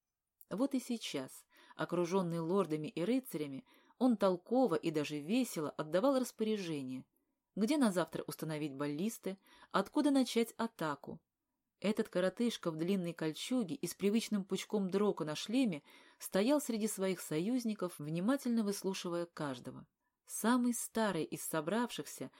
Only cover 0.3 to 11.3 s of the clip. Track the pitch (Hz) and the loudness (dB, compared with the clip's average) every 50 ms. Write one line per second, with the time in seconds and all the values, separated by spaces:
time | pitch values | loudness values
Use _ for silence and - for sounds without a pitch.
0.3 | _ _ - - - 190 262 277 - 254 - - 240 220 - - - 143 131 135 | _ _ -12 -6 -2 0 0 0 0 -2 -2 -4 -6 -6 -4 -6 -6 -6 -6 -8
1.3 | - - - _ _ - - - - - 160 160 175 170 175 160 180 196 185 170 | -12 -18 -20 _ _ -20 -20 -14 -8 -6 -4 -2 0 0 0 2 2 2 2 0
2.3 | 170 170 165 160 185 202 185 156 156 151 151 - - 156 165 202 247 262 254 - | 0 -2 0 2 2 2 2 2 0 -2 -4 -4 -4 -2 0 2 2 0 0 -2
3.3 | - 160 151 143 135 135 - _ - - _ _ _ - - 262 233 202 202 190 | -4 -6 -6 -6 -8 -10 -12 _ -20 -20 _ _ _ 2 4 4 4 6 4 4
4.3 | 185 175 - - 226 254 262 208 165 151 - 165 156 156 147 139 151 151 143 156 | 4 2 0 2 4 4 6 6 4 2 0 0 0 0 0 -2 -4 -6 -2 0
5.3 | 214 262 254 - - 175 151 143 - - 156 156 156 185 208 277 277 262 254 - | 2 2 2 0 -2 -2 -4 -4 -4 -6 -2 0 2 4 4 4 4 4 2 0
6.3 | - - 220 214 214 208 190 165 160 143 135 127 131 131 - _ _ _ _ _ | -2 -2 0 0 0 0 -2 -2 -4 -4 -4 -6 -6 -8 -10 _ _ _ _ _
7.3 | _ _ _ _ _ 185 208 220 302 311 262 220 180 180 160 - - - - - | _ _ _ _ _ 0 2 2 4 4 4 4 4 2 0 0 -2 -6 -6 -8
8.3 | 151 - - 156 156 151 151 151 135 135 147 147 147 147 185 220 - - - 190 | -8 -6 -6 -6 -4 -4 -4 -4 -4 -4 -4 -2 -2 -2 -2 -4 -4 -6 -6 -8
9.3 | 190 - _ - - - - - - 185 196 - - 294 269 294 277 277 254 - | -8 -8 _ -20 -20 -20 -10 -2 -2 -2 -2 0 2 2 4 4 6 4 4 4
10.3 | - 226 233 226 - - 226 226 - - 170 156 143 - - - - 160 _ _ | 2 2 0 0 -2 -4 -4 -4 -4 -2 -2 -2 -2 -4 -8 -12 -14 -14 _ _